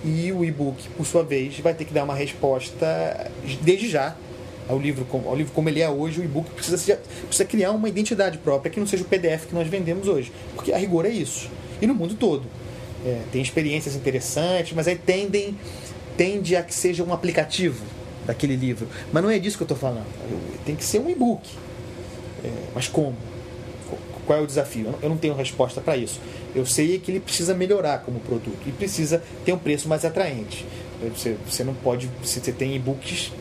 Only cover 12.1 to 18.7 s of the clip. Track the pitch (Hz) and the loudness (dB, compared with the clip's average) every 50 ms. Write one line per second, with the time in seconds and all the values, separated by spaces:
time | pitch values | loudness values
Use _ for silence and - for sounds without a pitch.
12.1 | 214 - 240 208 156 135 127 - - - - - - - - - - - - 127 | 0 2 4 4 4 2 -2 -6 -12 -12 -12 -12 -10 -10 -10 -10 -10 -6 -2 -2
13.1 | 123 117 110 - 117 127 135 127 - 165 156 147 147 156 151 151 139 139 127 139 | -2 -2 -4 -2 -2 -2 -2 2 0 0 2 2 0 0 -2 -2 -4 0 0 2
14.1 | 131 127 - - - 151 160 175 185 180 165 170 170 165 156 170 180 175 - - | 0 2 -2 0 0 0 2 2 2 2 0 0 0 2 2 2 2 2 2 2
15.1 | 185 190 202 202 190 208 202 202 202 202 - - - - - - - - - - | 2 2 2 2 2 0 0 0 -6 -8 -8 -12 -12 -12 -12 -12 -12 -12 -12 -10
16.1 | - - 170 185 202 202 185 160 180 175 175 - - - - 180 180 170 175 175 | 0 2 2 2 2 0 2 4 2 2 2 0 -4 0 2 2 2 2 0 0
17.1 | 175 170 - 180 160 - 156 156 - - 185 170 131 110 107 - - - - - | 0 0 0 2 2 2 2 2 0 2 2 2 0 -2 -8 -10 -12 -12 -12 -12
18.1 | - - - - 120 - - 139 135 127 127 127 | -12 -8 -4 -4 -2 0 2 2 2 2 2 0